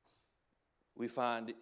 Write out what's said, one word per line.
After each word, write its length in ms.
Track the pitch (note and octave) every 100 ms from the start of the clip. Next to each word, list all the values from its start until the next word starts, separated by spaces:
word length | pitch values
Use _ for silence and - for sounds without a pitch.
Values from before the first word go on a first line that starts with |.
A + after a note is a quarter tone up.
| _ _ _ _ _ _ _ _ _ -
we 100 | A#2
find 460 | C3 A#2+ A#2 A2+ A2+